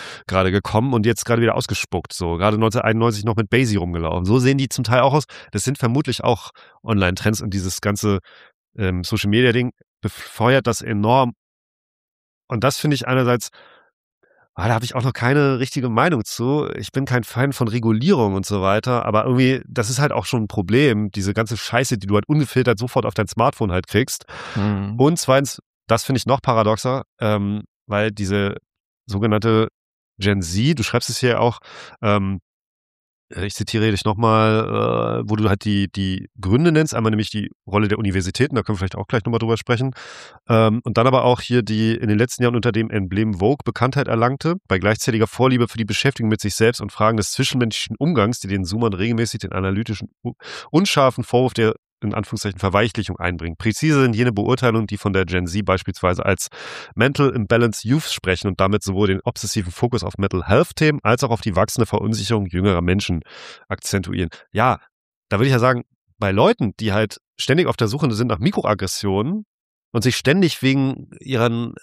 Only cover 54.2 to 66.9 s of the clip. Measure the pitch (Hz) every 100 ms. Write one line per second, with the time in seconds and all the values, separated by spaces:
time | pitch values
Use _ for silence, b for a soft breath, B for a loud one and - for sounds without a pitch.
54.2 | 123 104 107 123 127 110 107 101 104 95
55.2 | 87 90 90 95 98 92 - 92 90 90
56.2 | - 92 - B B B B - 123 143
57.2 | 139 123 104 117 117 104 104 143 - -
58.2 | - 90 101 90 95 104 - 95 104 95
59.2 | - - 104 - 87 - 120 120 92 -
60.2 | 98 92 87 107 170 - 156 147 104 120
61.2 | 131 113 - 85 107 - 113 107 107 110
62.2 | 101 113 98 87 101 87 87 95 - 87
63.2 | - B B B B 95 - 101 90 92
64.2 | 85 B B 101 123 110 b _ _ _
65.2 | _ 98 135 127 123 123 - _ _ _
66.2 | 101 98 165 240 104 - 113